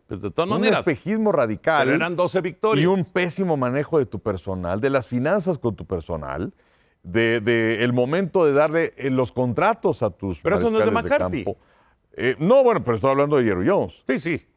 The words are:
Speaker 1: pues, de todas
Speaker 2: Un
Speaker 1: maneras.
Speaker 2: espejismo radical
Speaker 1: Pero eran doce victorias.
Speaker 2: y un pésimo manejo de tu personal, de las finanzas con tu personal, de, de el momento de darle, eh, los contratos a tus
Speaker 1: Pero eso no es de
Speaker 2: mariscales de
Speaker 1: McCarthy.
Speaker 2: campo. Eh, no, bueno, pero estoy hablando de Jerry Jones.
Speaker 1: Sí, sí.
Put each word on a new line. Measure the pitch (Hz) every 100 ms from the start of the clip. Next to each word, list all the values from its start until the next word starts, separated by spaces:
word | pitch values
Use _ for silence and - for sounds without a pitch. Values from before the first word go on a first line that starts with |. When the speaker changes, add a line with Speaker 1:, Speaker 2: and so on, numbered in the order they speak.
| -
Speaker 1:
pues, | 101
de | 101
todas | - 175
Speaker 2:
Un | 202
Speaker 1:
maneras. | - 196
Speaker 2:
espejismo | 143 143 165 220 214
radical | 156 117 104 - 156 131
Speaker 1:
Pero | 147
eran | 170 170
doce | 180 185
victorias. | 175 - 220 147
Speaker 2:
y | 165
un | 196 170
pésimo | 185 170 170 185 151
manejo | 123 131 151 160
de | 123
tu | 104
personal, | - 95 - 92 90 98
de | 135
las | 135 -
finanzas | 123 139 202 175 160
con | 120 95
tu | -
personal, | 90 - 82 71 69 107 - _ _ _ _
de, | - 95 113 117
de | 104 117 110 110
el | 120
momento | 123 123 165 190 196 160
de |
darle, | 143 156 160 160 -
eh, | 139
los | 131 123
contratos | - 127 120 185 233 196 131
a | 107
tus | - 98 85
Speaker 1:
Pero | - -
eso | 233
no | 220
es | 214
de |
Speaker 2:
mariscales | 220 - 294
de | - 165
Speaker 1:
McCarthy. |
Speaker 2:
campo. | 95 - _ _ _ _ _ -
Eh, | 117 127
no, | 160 269
bueno, | 254 226
pero | 123 113
estoy | 135
hablando | 135 143 143
de |
Jerry | 117 90 107
Jones. | 190 104 - -
Speaker 1:
Sí, | 254
sí. | 151 147 -